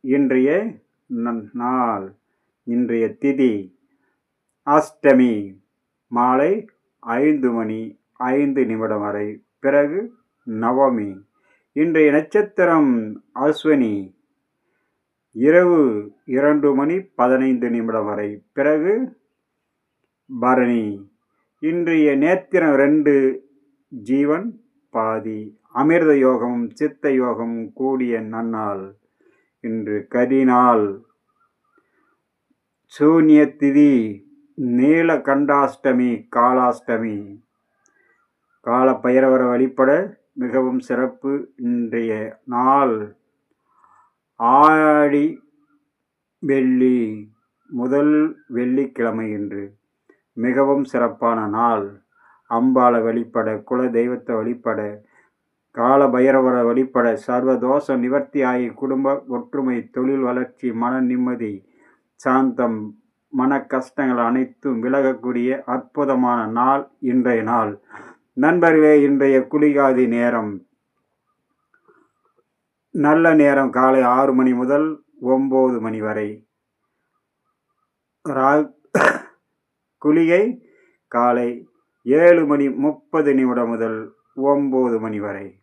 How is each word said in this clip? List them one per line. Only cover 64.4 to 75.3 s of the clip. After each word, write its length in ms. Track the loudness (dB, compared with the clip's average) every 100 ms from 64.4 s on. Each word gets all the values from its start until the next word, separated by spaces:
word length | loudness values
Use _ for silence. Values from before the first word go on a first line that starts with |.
| -4 _ -6 -4 -2
விலகக்கூடிய 720 | 0 0 -2 -6 -4 -2 -4 -6 -8
அற்புதமான 640 | -8 -6 -2 0 0 0 -2 -2
நாள் 260 | 0 0 -2 _ -2
இன்றைய 320 | 0 0 -2 0
நாள். 240 | -2 -2 -6 _ -20 -20 -20 _ -2 0
நண்பர்களே, 500 | 4 4 6 6 6 4
இன்றைய 360 | 2 4 2 2
குளிகாதி 540 | 0 2 4 2 2 2 2
நேரம், 360 | 0 0 -4 -10 _ _ _ _ _ _ _ _ _ _ _ _ _ _ _ _ _ _ _ _ _ _ _ -4
நல்ல 400 | 0 2 4 4
நேரம் 300 | 4 2 0 0
காலை 240 | 2 4 2 2
ஆறு 180 | 2 2
மணி 140 | 2 0
முதல் 260 | 0 0 -2 -6 _ _ -2